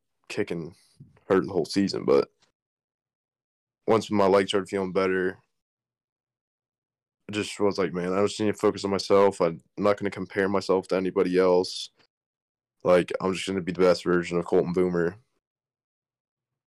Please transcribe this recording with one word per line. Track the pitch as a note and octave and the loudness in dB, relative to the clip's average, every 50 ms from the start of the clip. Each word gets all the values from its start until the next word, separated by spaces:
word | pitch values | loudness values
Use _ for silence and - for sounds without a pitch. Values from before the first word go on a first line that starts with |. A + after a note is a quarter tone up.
| _ _ _ _ _ - | _ _ _ _ _ -10
kicking | - - - - F2 E2+ D#2+ E2 - _ _ _ _ - - _ _ _ _ - | -6 -6 -6 -4 -6 -8 -10 -12 -16 _ _ _ _ -20 -20 _ _ _ _ 2
hurt | G2 F#2 C#2+ | 2 2 2
the | - | 0
whole | - F2 D2+ | -2 -2 -2
season, | - - G2 G2 F#2 - G#1+ G1+ | -2 0 0 0 0 -2 -2 0
but | - C#2 C#2 - - _ _ _ _ _ _ _ _ _ _ _ _ _ _ _ _ _ _ _ _ _ _ _ _ _ _ _ _ _ _ - | 2 4 4 2 0 _ _ _ _ _ _ _ _ _ _ _ _ _ _ _ _ _ _ _ _ _ _ _ _ _ _ _ _ _ _ 0
once | G#2 A2+ G#2+ - - | 2 2 2 2 0
my | G#2+ G2+ G2 | 0 2 4
legs | F#2 G2 G2+ G2 - | 6 6 4 4 2
started | - G2 F#2 - | -2 -4 -2 -2
feeling | G#2 G2 F#2+ F#2 | -4 -4 -4 -2
better, | F2 G2 F#2+ F#2 F#2 F#2+ F2+ F#2 F#2+ - _ _ _ _ _ _ _ _ _ _ _ _ _ _ _ _ _ _ _ _ _ _ _ _ _ _ _ _ _ _ _ _ _ _ _ _ _ - | -2 0 0 0 0 0 -2 -2 -4 -8 _ _ _ _ _ _ _ _ _ _ _ _ _ _ _ _ _ _ _ _ _ _ _ _ _ _ _ _ _ _ _ _ _ _ _ _ _ -8
I | |
just | G#2 G#2 F#2+ - - - | -6 -6 -4 -6 -4 -2
was | G#2 G2+ F2 G2+ | -2 -2 0 -2
like, | F#2 E2 E2+ | -4 -4 -4
"Man, | F2+ F2 F#2 | -4 -4 -2
I | F#2 G2+ | -2 0
just | G#2 G2+ - - | -2 -2 -2 -2
need | G#2+ G#2 | -4 -4
to | |
focus | G2 - - G#2 F#2+ G2 G2 | -2 0 0 0 0 0 -4
on | G2 | -4
myself. | G2 F#2 - - G2 G2 G2+ G2 F#2+ - | -4 -2 0 2 4 6 6 4 4 2
I'm | F2+ E2+ E2 - _ _ - G2 | -2 -2 -2 -6 _ _ -8 -2
not | G2 G#2 G2+ | 0 0 0
gonna | - G2+ G2 | 0 -2 -6
compare | - G#2 F#2 - - G#2 F#2+ F#2+ | -6 -6 -10 -6 -2 -2 0 0
myself | G2+ F#2+ - - F#2 F#2+ F#2 - | 0 -2 0 0 0 0 0 -2
to | F#2 | -2
anybody | F#2+ F#2+ F#2 - G2 F2+ F2+ F2+ F2+ | -2 -2 -2 0 0 0 2 2 2
else. | F#2 F2+ F2+ F2+ F#2 - - - - - _ _ _ _ _ _ _ _ _ _ _ _ _ _ _ _ _ _ - | 4 4 4 2 0 -2 -6 -12 -12 -14 _ _ _ _ _ _ _ _ _ _ _ _ _ _ _ _ _ _ 2
Like, | F2+ F2+ F2+ E2 - - - | 2 4 4 2 0 -4 -4
I'm | - F#2+ | -4 -4
just | F#2 E2+ - | -4 -4 -6
gonna | F#2+ F#2+ F#2+ | -6 -6 -6
be | E2 F2+ | -6 -4
the | E2+ F2 | -2 2
best | F#2 F2+ E2+ - - | 4 2 2 2 0
version | F2+ F2+ F2+ E2+ E2+ F2 F2 | 0 0 0 0 -2 -4 -4
of | E2+ | -2
Colton | - F#2 F2+ E2 F2 F2 | 0 0 0 0 0 0
Boomer." | F#2 F2+ F2+ F2 E2+ E2+ F2 G2 - _ _ _ _ _ _ _ _ _ _ _ _ _ _ _ _ _ _ _ _ _ _ _ _ _ _ _ _ _ | 0 0 0 0 0 -2 -2 -4 -8 _ _ _ _ _ _ _ _ _ _ _ _ _ _ _ _ _ _ _ _ _ _ _ _ _ _ _ _ _